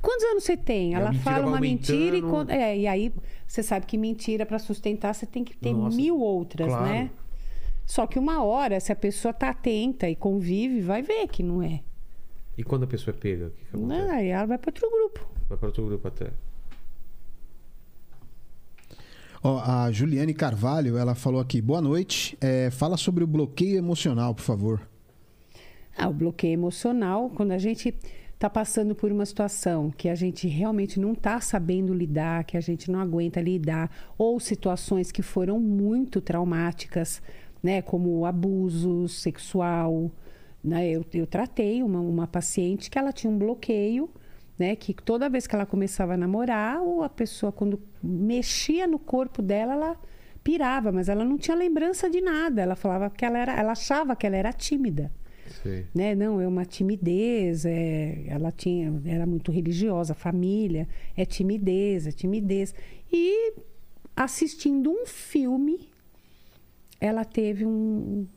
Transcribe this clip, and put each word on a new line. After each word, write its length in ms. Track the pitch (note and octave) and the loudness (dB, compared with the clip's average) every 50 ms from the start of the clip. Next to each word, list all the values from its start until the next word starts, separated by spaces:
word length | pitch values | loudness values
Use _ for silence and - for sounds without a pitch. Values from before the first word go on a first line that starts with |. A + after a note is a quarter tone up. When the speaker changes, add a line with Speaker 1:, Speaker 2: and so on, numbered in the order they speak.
Speaker 1:
quantos 220 | - - B4 A#4+ A4 A#4 | 2 2 2 4 4 4
anos 120 | A4 G4+ - | 4 2 4
você 100 | - F4 | 2 0
tem? 360 | - - - A#3 G3+ F3+ E3+ | 2 2 2 2 4 2 2
Speaker 2:
E 40 | E3+ | 2
a 40 | F3+ | 2
Speaker 1:
Ela 100 | G3 G#3+ | 2 2
Speaker 2:
mentira 120 | G#3+ - - C#4 | 2 2 2 2
Speaker 1:
fala 100 | C4+ C4+ C#4 | 2 2 2
Speaker 2:
vai 40 | - - | 2 2
Speaker 1:
uma 60 | C4 | 2
mentira 560 | C4 C4 C4 B3 - - - C#4+ D#4+ F4 F4+ | 2 2 2 0 2 2 2 4 4 4 2
e 60 | F4+ | 2
Speaker 2:
aumentando. 260 | E4 E4 E3 D4+ D4+ | 2 2 0 0 0
Speaker 1:
con-, 60 | - - | 0 0
é, 240 | C#4 B3 G#3+ G#3 | 2 2 2 2
e 100 | G3 G3+ | 2 2
aí 260 | G3+ F#3+ F#3+ G#3+ A#3+ - - - - - - - | 2 2 2 2 0 0 -2 -4 -6 -6 -4 -4
você 160 | - - - | -2 -2 -2
sabe 240 | G#3+ - G#3 F#3+ F#3 | 0 0 0 0 0
que 120 | - - | 0 0
mentira, 480 | G#3 G#3+ A3 A3+ G#3+ - - A3 G#3+ A3 | 0 0 0 -2 -2 -2 -2 0 0 0
pra 140 | G#3+ G#3+ G#3+ | -2 -2 -4
sustentar, 540 | - - G#3 - - G#3 G#3 G#3+ - G3+ G#3+ | -2 -2 -4 -2 0 -2 -2 0 -2 -2 -2
você 120 | - - | -2 -6
tem 180 | - - B3 A#3+ | -6 -4 -6 -6
que 140 | - - | -6 -6
ter 160 | - - A#3+ A#3+ | -4 -2 0 2
Speaker 2:
Nossa, 240 | A3+ G#3+ A3 A3+ | 2 2 2 2
Speaker 1:
mil 200 | A#3+ C#4 D#4+ E4+ | 2 4 4 4
outras, 500 | D4+ A#3+ G#3+ G3 F3+ E3+ E3 - D#3 E3 D#3+ | 2 2 2 2 0 0 -2 -2 0 0 2
Speaker 2:
claro. 160 | B2+ A#2+ A#2+ | 2 2 2
Speaker 1:
né? 240 | F#3+ G#3 A3+ B3+ C4 - - - - - - - - - - - - - - - | 2 2 0 -2 -4 -6 -8 -6 -6 -4 -4 -2 -2 0 0 2 2 2 2 2
Só 220 | - - - E4 | 0 2 2 0
que 100 | D#4+ - | 2 2
uma 260 | C4 C4 D4+ E4 D#4 B3 | 0 2 2 2 2 2
hora, 340 | G#3 A3 C4 C#4+ A#3+ G3 F#3+ | 2 2 2 2 2 0 0
se 140 | - - G3+ | 0 0 -2
a 20 | |
pessoa 380 | - - G3+ G3+ - - A#3 A3+ | 0 0 0 0 0 -2 -2 0
tá 160 | - C4 C4 | 0 -2 -2
atenta 600 | B3+ - - B3 A3+ - A3 B3+ B3+ - - E3+ | -2 0 0 0 2 2 2 0 0 0 0 0
e 60 | E3 | 0
convive, 640 | - - G3+ G3 G3+ F3+ F3 F3+ G3 A#3 C4 C4 A#3 | 0 0 2 2 2 2 2 2 2 2 2 0 0
vai 220 | F#3 E3+ G3 A3+ | 2 2 0 0
ver 260 | C4+ D#4+ G#4+ A4 G#4 | 0 0 0 0 0
que 160 | - - - F3 | 0 0 0 2
não 180 | F3 F3 F3+ | 2 2 2
é. 200 | F3 D#3+ D#3+ D3+ - - - - - - - - - - - - - - - | 2 0 0 -2 -2 -4 -6 -6 -6 -6 -6 -6 -6 -6 -6 -6 -6 -4 -4
Speaker 2:
E 60 | - A2+ | -4 -2
quando 200 | A#2+ C#3 C3 B2+ | 0 0 0 0
a 40 | |
pessoa 280 | B2+ B2 A2 - - G#2+ | 0 -2 -4 -4 -4 -4
é 20 | |
pega, 300 | - - G#2 F#2 F2 E2+ | -2 -2 -2 -2 -2 -4
o 20 | E2 | -6
que 120 | - - - | -8 -8 -10
que 60 | - - | -6 -4
acontece? 240 | G#3 G#3+ B3 C#4+ F4 | -4 -2 -2 0 0
Speaker 1:
Não, 100 | G4 G4+ | 0 0
aí 160 | E4+ B3+ G3+ | 0 2 0
ela 180 | F#3 F3+ F#3+ G#3 | 0 0 0 0
vai 120 | G#3+ B3 | 0 -2
pra 120 | E4+ - D#4+ | -2 -2 -4
outro 220 | E4 - - A4+ | -2 -2 -2 2
grupo. 340 | A#4 A4 A4 G#4+ - - - - - - - | 2 2 2 2 0 -4 -6 -4 -2 0 2
Speaker 2:
Vai 100 | - G#2 | 2 2
pra 100 | G2 A2+ G#2+ | 2 0 0
outro 160 | - - A2 | 0 0 0
grupo 200 | G#2+ G#2 G2+ - F#2+ | 0 -2 -2 -4 -4
até. 200 | - - - - - - - - - - - - - - - - - - - - - - - - - - - - - - - - - - - - - - - - - - - - - - - - - - - - - - - - - - - - - - - - - - | -4 -4 -4 -2 -2 -2 -2 -4 -6 -4 -6 -6 -6 -4 -4 -4 -4 -4 -4 -6 -6 -6 -6 -6 -6 -6 -8 -10 -10 -12 -14 -14 -14 -14 -16 -16 -14 -14 -14 -12 -12 -12 -12 -12 -12 -12 -12 -12 -12 -12 -12 -14 -14 -14 -16 -18 -16 -18 -18 -18 -18 -20 -18 -18 -16 -2
Speaker 3:
Ó, 180 | - C#3 C3+ C3 | 0 2 2 2
a 300 | - B2 B2+ B2 B2 A#2+ | 2 2 2 4 4 2
Juliane 420 | A2+ G#2 C3 D#3+ D3+ C3+ D3 D#3+ D#3 | 4 4 4 4 4 2 2 2 2
Carvalho, 640 | D#3 D#3+ C#3 A2+ G2+ G#2+ B2+ C#3+ D#3+ D3 B2 A#2 | 0 0 0 0 0 2 2 2 2 2 2 2
ela 180 | A#2+ B2 B2 B2 | 2 2 2 0
falou 240 | B2 - C3+ B2+ C3 | 2 2 2 2 2
aqui: 220 | B2+ B2+ - B2 | 0 2 0 2
"Boa 200 | G#2+ A#2 C#3+ F3 | 2 2 2 2
noite. 560 | E3 C#3 D3 E3+ F#3+ F#3+ - - - - - - | 4 2 2 2 2 0 -2 -2 -2 -4 -4 0
É, 280 | - C3 C3 B2+ B2+ B2+ | 2 2 4 4 2 0
fala 280 | B2 - D3+ D#3+ F#3 | 0 0 0 0 2
sobre 260 | D#3+ - - F3+ F3 E3+ | 0 0 2 2 2 2
o 40 | |
bloqueio 500 | D#3+ D3+ D3+ D3 C3+ C3+ - F3+ G3 G3 | 4 4 2 2 0 2 2 2 4 4
emocional, 580 | F#3+ F3 E3+ E3+ D#3 - F3 B2+ A#2 A#2+ A#2+ A2+ | 2 2 2 0 2 2 2 2 4 2 2 0
por 60 | - - | -2 0
favor." 380 | - A#2 G2+ G2+ A2 A2+ G#2+ - - - - - - - - - - - - - - - - - - - - - - - | 0 0 2 2 2 2 0 -2 -8 -20 -20 -20 -20 -20 -20 -20 -20 -20 -20 -20 -20 -20 -20 -20 -20 -20 -20 -20 -14 -4
Speaker 1:
Ah, 120 | - - F#3 | -2 0 0
o 40 | D3+ | 2
bloqueio 400 | D3 D#3+ E3+ D#3+ - - E3 E3 | 0 0 0 0 0 0 2 2
emocional, 760 | E3+ F3 F3 F3 - - A#3+ A#3+ B3 - F3+ F#3 G#3 B3 B3+ | 2 0 0 -2 0 0 0 2 2 2 2 2 0 0 -2
quando 220 | - - G#3 G3+ | 0 0 0 2
a 60 | F#3 | 2
gente 360 | F#3 F#3+ G#3+ A3+ - - - - - - - - - - - - | 2 0 0 -2 0 -2 -4 -4 -4 -6 -6 -10 -10 -12 -12 -6
tá 120 | - - G3+ | -2 -2 0
passando 460 | - A3 A3 G#3+ - A3+ G#3+ G#3 G#3 | 0 0 -2 0 0 0 2 2 0
por 160 | G3+ - G#3 | 0 0 0
uma 140 | G3+ G#3 G3+ | 2 0 0
situação 680 | G3+ - - G#3 G3+ - - - F3+ E3+ D#3+ D3 D#3 | -2 0 -2 -2 0 0 0 0 2 2 2 0 0
que 160 | D3 - - | -2 -2 -2
a 80 | F3 E3+ | -2 0
gente 320 | E3 F3+ F#3 E3 - - | 2 0 -2 -2 -2 -2
realmente 520 | F3+ D3 D3+ G3 A3 A3 G3+ G3 G3 - G3+ | -2 0 2 0 2 2 0 0 0 0 0
não 140 | F#3+ G#3 A3+ | 0 0 0
tá 280 | - - G3+ A3 A#3+ | 0 0 0 0 0
sabendo 520 | - - - G3 E3+ E3 F#3 F#3 F#3+ F#3 F#3 | -2 -2 -2 0 2 2 2 2 2 2 2
lidar, 500 | F3+ F3 D#3 D3 D#3 D#3 E3 E3 E3 D#3+ | 0 0 0 0 0 0 0 0 -2 -2
que 100 | - - | -2 -2
a 60 | E3+ | -2
gente 280 | D#3+ - E3+ E3 - F#3 | -2 -2 -4 -4 -2 -2
não 100 | F#3 F#3+ | -2 0
aguenta 420 | F#3+ F3+ E3 E3+ E3+ E3+ E3 F3 | 0 0 0 0 0 0 0 0
lidar, 480 | E3+ E3+ F#3 F3+ D#3 D3+ D#3+ D#3+ E3 E3 - - - - - | 0 0 0 0 0 0 0 0 -2 -4 -6 -10 -12 -12 -2
ou 220 | - G#3+ A3+ A#3+ B3 | 0 2 2 2 0
situações 720 | A#3 - A3 - - F#3+ F3+ F3+ - - G3+ F#3 F3+ - | 0 -2 -4 0 0 0 0 0 0 0 2 2 2 0
que 100 | - - | -2 -4
foram 380 | F#3 - - G3 F#3 F#3 G3+ A3+ | -4 0 0 0 2 2 2 2
muito 600 | A#3 G#3+ G3+ G3 G3+ G#3 A3 B3 C4+ B3+ - G3 | 2 2 4 4 2 2 2 2 0 0 -2 -2
traumáticas, 1000 | F3+ - E3+ E3+ F3+ F3 E3 E3 E3+ E3+ E3+ - - - - F3+ E3 - - - - - - - - - - - | -2 0 -2 0 2 2 2 2 0 0 -2 -4 -8 -4 -2 -2 -2 -2 -4 -8 -10 -12 -12 -14 -16 -16 -12 -2
né, 200 | - F3 G3 F#3+ | 0 0 0 0
como 440 | F3+ - - F3 F3+ F3 E3+ E3 E3 | 0 0 -2 0 2 2 2 2 2
abuso 840 | F3 F3+ F3 F3 G3 G3 F#3+ F#3 F#3 E3 E3 E3+ F3+ F3 F3 F3+ E3+ | 2 0 2 2 2 2 2 0 0 0 0 2 2 2 2 0 -2
sexual, 1000 | - - - E3+ D3+ - - - - F#3+ F3 F3 E3+ E3+ E3 E3 E3 D#3+ E3 E3 - - - - - - - - - - - | -4 -2 -4 -4 -4 -4 -10 -2 0 0 2 2 2 2 2 2 2 0 0 -2 -4 -8 -16 -16 -18 -18 -18 -20 -20 -6 -4
né? 260 | D#3 E3 E3 F3+ E3+ | -2 0 2 2 2
Eu, 160 | D#3+ E3 E3 - - | 0 0 -2 -2 -2
eu 140 | E3+ E3 | -2 -2
tratei 560 | - - F3+ A#3 B3+ - - A3 G3+ A3 B3 C4 | 0 0 -2 -2 -2 0 0 2 2 2 2 2
uma, 160 | G#3+ F#3+ F3 | 2 2 0
uma 280 | F3 E3+ E3+ E3+ E3+ | 0 0 0 0 0
paciente 600 | E3 - F3 E3 - - - F3+ F3 G3 F#3+ - - | 0 -2 -2 -2 0 0 0 2 2 0 -2 -4 -4
que 80 | - | -2
ela 140 | C4+ C4+ C#4 | 0 0 0
tinha 180 | C4+ - - A3+ | -2 -2 0 0
um 60 | G#3+ | 2
bloqueio, 720 | G#3 G3 A3 A#3+ A#3+ - - A3+ G#3 G3+ G#3+ A3+ B3+ D4+ E4+ - - - - - - - - - | 2 2 0 0 -2 -2 0 0 2 2 2 2 0 -2 -4 -6 -16 -20 -18 -18 -18 -18 -20 -4
né, 160 | - F3+ F#3 G#3+ | -2 0 0 0
que 160 | G#3+ - - F#3+ | -2 -4 -6 -6
toda 360 | - - - A3+ A#3+ C4 C#4+ | -4 0 0 0 2 2 0
vez 160 | B3+ B3+ A#3+ | 0 -2 -2
que 80 | - - | 0 -2
ela 100 | G#3 G3+ | -2 0
começava 480 | G3 - G3 G3 F#3+ - - G3 E3+ F3+ | 0 0 0 0 0 0 0 0 0 2
a 40 | |
namorar, 640 | F3 F3 F3+ G3 A3 B3 B3+ A#3 G#3+ G#3+ A3 C4 E4 | 0 2 2 2 0 0 0 0 0 0 0 0 0
ou 220 | F4+ F4 F4 E4+ D#4+ | 0 0 0 0 0
a 60 | C#4 | -2
pessoa, 420 | - - A#3 G#3+ - - - G3+ | -2 -4 -4 -4 -2 -4 -4 -4
quando 260 | G3+ - G#3 G#3 G3 G3+ - - - - | -2 0 0 0 0 -2 -6 -14 -14 -8
mexia 840 | - E3+ F3+ E3+ G3 G#3+ A#3+ B3 A#3 - - - - - D4+ E4+ F#4 | -4 -2 0 0 2 2 2 0 0 0 -2 -2 0 0 0 2 2
no 120 | F4+ D#4+ D4 | 2 0 0
corpo 420 | - - - B3+ C4 B3+ - - | -2 0 0 0 0 0 -2 -4
dela, 320 | G#3 F#3 G3+ G#3 A3 A#3+ C4+ | 0 2 2 2 2 0 0
ela 240 | C#4+ D#4 D#4+ E4 E4 - - - - - - - - | 0 0 -2 -4 -6 -10 -16 -16 -18 -18 -18 -20 -4
pirava, 520 | - - D#4+ E4+ D4 B3+ C4 C4+ A3 G#3+ F#3 | 0 2 2 2 2 2 2 2 2 2 2
mas 160 | F#3 F3+ F#3 | 2 2 2
ela 160 | G3+ G#3 A3+ | 2 2 2
não 120 | B3 C#4 | 2 2
tinha 180 | C#4+ - - E4 | 2 2 2 2
lembrança 520 | E4+ F4+ F4+ D#4+ D#4 D#4 E4+ F#4 - - F4+ | 4 4 4 4 4 2 2 0 2 0 2
de 120 | D#4+ F4+ | 2 2
nada. 400 | F#4 F4+ D#4+ D4+ D#4+ E4 C4 G#3+ | 2 2 2 2 2 2 2 2
Ela 140 | F#3 F3+ F#3 | 2 2 0
falava 320 | - - G3+ F3+ F#3+ G3 G3+ | 0 0 0 0 2 0 -2
que 160 | G3+ - B3 | -2 -2 -2
ela 120 | A#3+ A#3+ | 0 0
era, 160 | A#3+ A#3+ B3+ - | 0 0 0 0
ela 200 | - G#3+ A3 A3+ | 0 0 0 0
achava 420 | A3 - - C#4 D4 D#4+ C4+ B3 | -2 0 2 2 2 2 0 0
que 100 | - - | 0 0
ela 120 | G#3 F#3+ | 0 2
era 160 | F#3+ F#3+ A3 B3+ | 2 0 0 -2
tímida. 580 | - - - D4+ C#4 C4+ A3+ D#3 D3 D3 D3 - - - - - - - - - - - | -2 -2 -2 0 2 2 0 0 0 -2 -2 -4 -8 -8 -12 -12 -14 -16 -14 -12 -8 -6
Speaker 2:
Sei. 240 | G2 F#2+ F#2 F2+ F2+ - | -4 -4 -4 -6 -2 0
Speaker 1:
Né? 180 | E3+ F#3+ G#3 G#3 | 0 2 2 2
Não, 260 | G3 G#3 A3 G#3+ F#3+ | 2 2 2 2 2
é 80 | F3+ | 2
uma 160 | F#3 F3+ F3+ F3+ | 2 2 0 -2
timidez, 1040 | F3+ - - G3 F#3+ G#3+ G3 F3+ E3+ F3 F#3 A3 A#3+ A#3+ A3+ F#3+ F3 E3 D#3+ D3+ | -4 -2 0 0 0 2 0 2 2 2 4 2 2 2 2 2 2 0 0 0
é, 580 | E3 E3 E3 E3 E3 D#3 D#3 D#3 D3+ D#3 D#3 D3 | 0 0 0 0 0 0 0 -2 -2 -4 -6 -6
ela 240 | - C#3+ D3 D#3 E3 | -4 -4 -2 -2 -2
tinha, 420 | E3+ - - F3+ F3 F3 E3 D#3 D3+ D3 C#3 | -4 -2 0 0 0 2 0 0 -2 -2 -2
era 200 | E3+ E3 E3+ E3 | -2 0 0 0
muito 260 | F3 E3+ E3 - - | 0 0 0 0 0
religiosa, 600 | D#3 F#3 E3+ E3 F3 E3+ G#3 A3 F#3+ E3+ E3+ D#3+ D#3 | 0 0 2 0 0 2 2 2 2 0 0 -2 -4
família, 760 | - - F3 F3 F3+ F3+ F#3 G3 G#3+ A3 G3 E3 D#3 D#3+ - - - - - - | -4 -2 -2 0 2 2 2 2 2 0 0 0 0 -2 -2 -4 -4 -4 -4 -2
é 80 | - F#3 | 0 -2
timidez, 800 | F#3 - - F#3+ F#3+ G#3 A3 G3 F#3+ F#3 F#3+ G3+ G3+ G3 F3+ D#3 | -2 0 0 0 0 2 2 2 2 2 2 2 2 2 0 0
é 60 | D3+ | -4
timidez. 640 | D3 - - F3+ G3+ A3 G3+ F#3+ G3 G3 G3 G3 - - - - - - - - | -4 -2 -2 0 0 0 0 2 2 0 0 -2 -6 -10 -10 -12 -12 -14 -4 0
E 420 | - E4+ E4+ F4+ G4+ A4 A4+ A4 A4 - - - - - - - - - - - - | 2 2 4 4 2 2 2 0 -2 -6 -16 -16 -16 -16 -16 -16 -18 -18 -18 -10 -2
assistindo 760 | - B3+ B3+ - - E4 D4+ - - - D4 C#4 C#4 B3+ D4+ | 0 0 0 2 0 0 0 0 0 0 2 2 4 2 2
um 140 | E4+ A4 B4 | 2 0 -2
filme, 840 | - - - - - - D#4 C4+ B3 B3+ C4 C#4 D4 E4 F#4 - - - - - - - - - - - - - - - - - - - - - - - - | -6 -8 -14 -14 0 2 2 2 4 2 2 2 2 2 0 -4 -12 -20 -20 -20 -20 -20 -20 -20 -20 -20 -20 -20 -20 -20 -20 -20 -20 -20 -20 -20 -20 -10 -4
ela 240 | - G#3 A3 A3+ A3+ | -2 0 0 0 -2
teve 400 | A3+ - - A3 G#3 G#3 G3 A3 | -2 0 0 0 0 0 0 0
um 640 | A3 A3 G#3+ A3 A3 G#3+ G#3+ - G3+ G3+ G3+ G3 F#3 - | 0 0 0 0 0 0 -2 -2 -2 -4 -4 -4 -6 -10